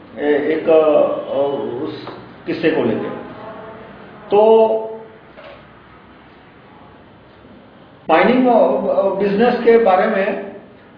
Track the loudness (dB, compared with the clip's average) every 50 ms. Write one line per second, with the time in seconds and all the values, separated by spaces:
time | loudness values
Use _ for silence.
0 | -20 -18 -10 -4 0 0 0 0 0 -2 -2 -2 2 2 4 4 4 4 4 2
1 | 2 0 -2 -6 -8 -6 -4 -4 -2 -2 -4 -6 -6 -8 -8 -8 -8 -10 -10 -12
2 | -14 -16 -16 -16 -18 -20 -20 -14 -10 -8 -6 -2 -2 0 0 0 -2 -2 -2 -4
3 | -6 -8 -10 -12 -16 -16 -18 -18 -18 -18 -18 -18 -18 -18 -18 -20 -20 -20 -20 -20
4 | -20 -20 -20 -20 -6 -2 2 4 4 6 6 6 4 4 0 -2 -6 -10 -14 -16
5 | -18 -20 -20 -20 -20 -20 -20 -20 -20 -20 -20 -20 -20 -20 -20 -20 -20 -20 -20 -20
6 | -20 -20 -20 -20 -20 -20 -20 -20 -20 -20 -20 -20 -20 -20 -20 -20 -20 -20 -20 -20
7 | -20 -20 -20 -20 -20 -20 -20 -20 -20 -20 -20 -20 -20 -20 -20 -20 -20 -20 -20 -10
8 | -4 0 2 2 4 4 2 4 4 4 4 4 2 2 0 -2 -2 -2 0 0
9 | 0 0 0 -2 -2 -2 0 2 2 2 0 2 4 4 4 6 4 4 2 2
10 | 2 0 0 -2 -2 -4 -4 -6 -8 -12 -16 -18 -20 -20 -20 -20 -20 -20 -14